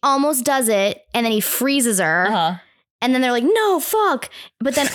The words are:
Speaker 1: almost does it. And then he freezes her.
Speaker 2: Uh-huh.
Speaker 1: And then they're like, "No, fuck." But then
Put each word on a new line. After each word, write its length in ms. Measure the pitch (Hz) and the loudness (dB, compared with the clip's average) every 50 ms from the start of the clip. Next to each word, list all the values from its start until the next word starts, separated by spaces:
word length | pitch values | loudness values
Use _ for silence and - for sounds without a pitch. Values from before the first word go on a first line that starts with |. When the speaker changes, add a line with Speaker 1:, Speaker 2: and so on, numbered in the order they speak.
| - | 0
Speaker 1:
almost 400 | 277 269 277 277 294 311 254 240 | 0 2 2 2 0 0 0 0
does 240 | 294 277 262 247 220 | 0 0 0 2 2
it. 360 | 220 196 196 208 - - - _ - | 2 2 2 0 -2 -4 -10 _ -4
And 120 | 233 233 | -2 0
then 60 | 226 | 0
he 80 | 220 214 | 0 0
freezes 600 | - - - - 240 277 277 277 240 240 214 196 | -2 -2 -2 -2 -2 0 0 0 0 0 0 0
her. 260 | 180 156 160 175 185 202 | 0 0 2 0 0 0
Speaker 2:
Uh-huh. 260 | 226 185 165 165 180 175 - _ _ _ _ _ _ _ | 0 0 0 -2 -2 -4 -10 _ _ _ _ _ _ _
Speaker 1:
And 120 | 247 254 254 | -2 0 0
then 80 | 254 | 0
they're 100 | 262 247 247 | 0 0 0
like, 100 | 240 240 | 0 2
"No, 340 | 311 440 453 440 415 370 320 | 2 2 2 2 2 0 0
fuck." 500 | - - - 440 427 381 294 - - - - - - - - _ | -2 -2 0 0 2 0 0 -2 -4 -10 -16 -20 -20 -20 -12 _
But 120 | 226 269 247 | -4 -2 0
then 140 | 294 285 - - | 0 -2 0 0